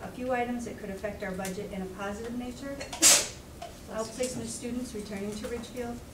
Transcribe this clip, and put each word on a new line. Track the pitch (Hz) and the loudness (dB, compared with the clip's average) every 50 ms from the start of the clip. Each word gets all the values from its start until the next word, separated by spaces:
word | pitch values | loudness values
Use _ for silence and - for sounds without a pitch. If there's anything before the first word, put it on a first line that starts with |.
A | - - | -8 -8
few | - - 247 254 | -6 -4 2 4
items | 262 247 240 240 247 240 233 | 4 4 4 4 2 0 0
that | 220 - - | -4 -4 -4
could | - 196 | -4 -4
affect | 196 190 - 214 190 - | -4 -2 -2 -2 -2 -2
our | 208 190 | -2 -2
budget | 185 180 196 190 180 214 202 180 | 0 0 0 0 0 0 -2 -2
in | - 190 | -2 -2
a | 190 | -2
positive | 185 185 190 202 196 208 208 226 233 233 247 | -2 -2 -2 -2 -2 -2 -2 -2 -2 -2 -2
nature, | 247 247 247 - 277 277 277 269 262 262 277 - - - - - - - - - - - - - - - - - - - | -2 -2 -4 -4 -4 -4 -4 -4 -4 -6 0 8 10 10 10 10 8 4 -2 -8 -10 -12 -12 -10 -10 -10 -10 -12 -10 -6
outplacement | 202 220 220 220 - - 254 247 - 240 226 | -2 -2 -2 -2 0 0 0 2 2 0 -2
students | 226 - - - 240 240 247 254 - - | -2 -4 -4 -2 -2 -2 -2 -2 -2 -4
returning | 214 202 - 208 196 196 208 214 | -6 -4 -4 -4 -2 -2 -2 -2
to | 214 220 247 | -2 -4 -4
Ridgefield | 240 240 233 - - 247 240 240 240 240 - - | -4 -4 -4 -6 -4 -4 -2 -2 -2 -6 -8 -10